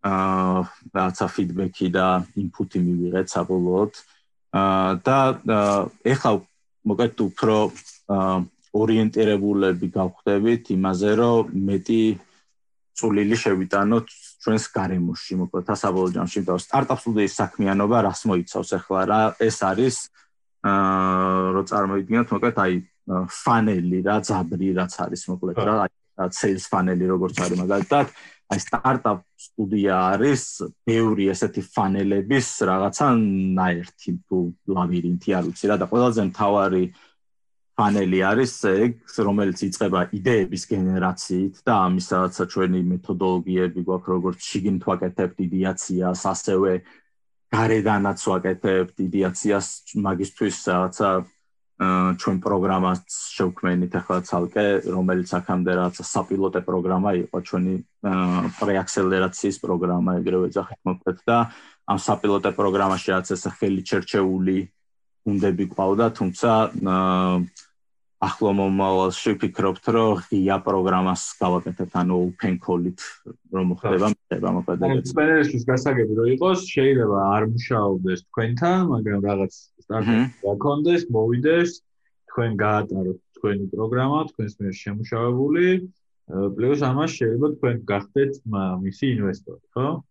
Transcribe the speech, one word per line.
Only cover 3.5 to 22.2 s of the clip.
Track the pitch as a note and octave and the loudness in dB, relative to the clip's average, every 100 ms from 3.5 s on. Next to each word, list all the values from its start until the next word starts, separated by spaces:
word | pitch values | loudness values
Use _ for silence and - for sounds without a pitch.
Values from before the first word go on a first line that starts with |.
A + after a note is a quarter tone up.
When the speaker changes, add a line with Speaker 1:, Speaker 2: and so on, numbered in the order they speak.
| F#2 F2 F#2 G#2 - - _ _ _ _ | 0 2 2 0 -4 -20 _ _ _ _
Speaker 1:
აა, | F#2+ G2 F#2+ F#2+ F2+ | 0 2 2 2 0
და, | C3 C3+ C3 B2+ | 2 4 4 0
აა, | - A2 G#2 G2+ F#2 - | 0 2 4 2 0 -4
ეხლა, | A2+ C3+ B2+ G2+ - _ _ _ G#2+ | -2 0 2 0 -2 _ _ _ -4
მოკლედ, | G2 A#2+ - | 0 0 0
უფრო, | G2+ - A#2+ G#2+ G#2+ - - - | -4 0 2 4 2 -2 -20 -20
აა, | - G2 F#2+ F#2 F2+ _ _ | -4 0 2 0 -2 _ _
ორიენტირებულები | G#2 A2 A2 G#2+ - G#2+ G2+ G2+ G2+ F#2+ F2 F#2 | 0 2 4 2 2 2 2 2 2 2 2 -2
გავხდებით | F#2+ F#2 - - G2+ A2 A#2 A#2 | -2 -4 -2 0 2 2 0 0
იმაზე, | F#2 F#2+ F#2 G#2 | 0 0 2 2
რომ | G#2+ A#2+ A#2 G#2+ F#2+ | 4 4 4 2 -2
მეტი | G2 G2 - A2+ A2 G2 - _ _ _ _ _ _ - | 0 -2 0 2 2 0 -8 _ _ _ _ _ _ -4
წვლილი | A2+ G2+ G#2 A2+ | 0 2 2 2
შევიტანოთ | A2+ F#2+ F#2+ G2+ G#2 A2+ A2+ - - - | 2 0 0 2 2 2 0 -18 -20 -8
ჩვენს | - A2 - | 0 0 0
გარემოში, | A2 F#2+ F#2 F2 D#2 - F#2 | -4 -2 -2 -2 -4 -6 -4
მოკლედ, | F2+ F#2 F2+ | -2 -4 -2
ასაბოლოო | G2+ G#2 F#2 F#2 | -2 0 0 0
ჯამში, | F2+ F2+ G#2 | -2 -4 -4
იმიტომ | F#2 F2+ | -2 -2
რომ | |
სტარტაპ | - C3+ C3 B2+ | 0 -2 0 -4
სტუდიის | - G#2+ G2+ | -2 0 0
საქმიანობა | - G2 - G2 G2 G#2 A#2 | 0 -4 0 0 2 2 2
რას | F#2+ F2+ | 2 0
მოიცავს | A2+ F#2 F2 G2 G2 | 0 0 -2 -6 -4
ეხლა, | F#2+ - F#2+ | -4 -2 -2
რა, | F#2+ G#2+ A2 - | 2 2 2 2
ეს | A2+ - | 0 0
არის, | G2 F#2+ B2+ B2 - _ _ _ _ _ | -2 2 0 0 -12 _ _ _ _ _
აა, | G2+ G2 F#2+ F#2+ F#2+ F#2 F#2 F#2 F#2 | 0 2 2 2 2 2 2 2 2
რო | F#2+ | 0
წარმოიდგინოთ, | F#2+ G#2 G2 G2 F#2+ A2+ | 0 -2 0 -2 0 0